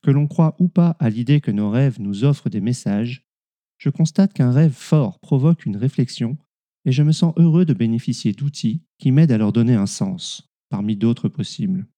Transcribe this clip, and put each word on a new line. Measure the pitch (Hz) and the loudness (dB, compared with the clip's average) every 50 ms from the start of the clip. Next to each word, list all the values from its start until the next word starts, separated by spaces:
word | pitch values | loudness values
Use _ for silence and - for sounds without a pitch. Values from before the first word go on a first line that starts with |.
Que | _ - | _ 2
l'on | 135 143 147 | 2 2 0
croit | 147 - - 160 156 - _ | 0 0 2 0 0 2 _
ou | 180 | -2
pas | 175 _ 185 170 170 165 _ | 0 _ 2 2 2 0 _
à | 147 117 | -2 -2
l'idée | 107 117 120 117 143 147 | 0 -2 0 2 2 2
que | - - | 2 -2
nos | 101 101 104 101 | -2 -2 -2 0
rêves | 107 123 139 135 107 - | 0 0 0 0 -2 -4
nous | 101 101 101 98 120 | -6 -6 -4 0 0
offrent | 143 143 - _ 120 | 0 0 0 _ -6
des | 90 101 | -6 -4
messages, | 95 117 123 - - 104 101 101 117 120 131 135 _ _ _ _ _ _ _ _ _ _ _ | -4 -4 -4 -4 -4 -4 -2 -2 -4 -6 -8 -12 _ _ _ _ _ _ _ _ _ _ _
je | _ - 143 | _ -6 -6
constate | - - 165 156 _ - 196 196 _ | 0 0 -2 0 _ 2 0 2 _
qu'un | - 127 123 | 0 0 2
rêve | 123 139 160 160 123 | 4 4 2 2 0
fort | - - - - 156 135 101 - _ | -4 -4 0 0 0 0 -2 -6 _
provoque | - - 147 131 131 160 170 - - | -4 -2 -2 2 2 2 2 2 -2
une | - 98 | -8 -6
réflexion | 101 117 135 - - 127 - - - 120 113 139 151 _ _ _ _ _ _ _ _ _ | -4 -4 -4 -2 -2 -4 -4 -4 -6 -6 -6 -6 -10 _ _ _ _ _ _ _ _ _
et | - | -2
je | 127 139 147 | 0 2 2
me | 151 | 2
sens | 156 - 180 165 160 | 2 2 0 0 2
heureux | - 170 170 156 175 185 | 4 4 4 4 2 2
de | 160 127 | 2 0
bénéficier | 92 117 113 113 120 - - 117 - - 110 101 | -2 0 -2 -2 -2 -4 -6 -8 -4 -4 -4 -4
d'outils | - 139 143 - - - 113 113 165 _ _ _ | -2 -6 -8 -6 -4 -4 -4 -4 -4 _ _ _
qui | _ - 131 | _ -2 2
m'aident | 127 147 165 156 | 4 4 4 4
à | 120 | 4
leur | 107 107 104 101 | 2 2 0 2
donner | 120 117 120 123 | 2 2 2 2
un | 107 98 | 2 0
sens, | 98 - - 104 98 92 87 - - - - _ _ _ _ _ _ | -2 -4 -6 -6 -6 -6 -8 -10 -14 -14 -16 _ _ _ _ _ _
parmi | - 98 101 104 110 | -8 -6 -4 -4 -4
d'autres | 101 110 113 117 - - 101 | 0 0 -2 -2 -2 -4 -6
possibles. | - - 98 - - - 107 95 92 92 - _ _ | -6 -6 -10 -8 -8 -6 -4 -4 -4 -6 -6 _ _